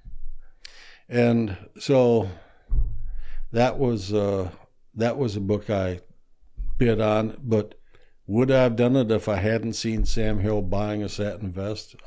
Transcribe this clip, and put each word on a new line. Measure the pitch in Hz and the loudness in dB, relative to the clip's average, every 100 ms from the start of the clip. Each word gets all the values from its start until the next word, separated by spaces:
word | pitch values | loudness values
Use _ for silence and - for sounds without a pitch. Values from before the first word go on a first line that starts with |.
| - - - - - - - - - - - | -10 -6 -4 -6 -12 -18 -20 -20 -20 -20 -4
and | 120 120 117 110 92 - - | 2 2 2 -2 -6 -14 -10
so | - 131 123 117 95 - - - - - - - - - - - - | 0 4 4 4 0 -8 -20 -16 -2 2 2 0 -4 -4 -2 -2 -2
that | 117 123 101 | 2 2 2
was, | 127 113 95 | 0 0 -2
uh, | 104 101 98 87 - - _ - 110 | 0 0 -2 -4 -10 -20 _ -14 -2
that | 117 143 | -2 0
was | 123 101 | -2 -2
a | |
book | 98 104 - | -2 -2 0
I | 101 92 87 - - _ - - - - - | -2 -2 -6 -12 -20 _ -20 -20 -6 -2 2
bid | 120 107 | 2 2
on, | 107 107 110 - | 2 0 -2 -6
but | 123 107 - - - - - - - | 0 0 0 -12 -20 -20 -20 -18 -2
would | 107 131 | 0 4
I | 131 | 4
have | 127 113 | 4 4
done | 120 135 | 2 4
it | 110 | 2
if | 107 - | 0 0
I | 98 | 0
hadn't | 107 113 117 | 0 0 -2
seen | 104 113 110 - | -4 -4 0 2
Sam | 117 107 98 | 4 2 2
Hill | 104 107 | 0 0
buying | 95 98 104 107 | 0 -2 -2 -4
a | 98 | -6
satin | - 104 - 101 | -4 -6 -6 -8
vest? | 90 101 104 - - | -6 -8 -8 -12 -18